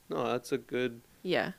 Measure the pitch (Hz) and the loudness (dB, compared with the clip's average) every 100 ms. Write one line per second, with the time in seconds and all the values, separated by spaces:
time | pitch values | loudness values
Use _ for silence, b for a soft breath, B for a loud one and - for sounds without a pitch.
0 | - 156 117 123 - 131 117 123 127 117 | -6 -2 0 0 0 -4 0 0 0 -2
1 | - - 185 147 95 | -18 -10 0 2 2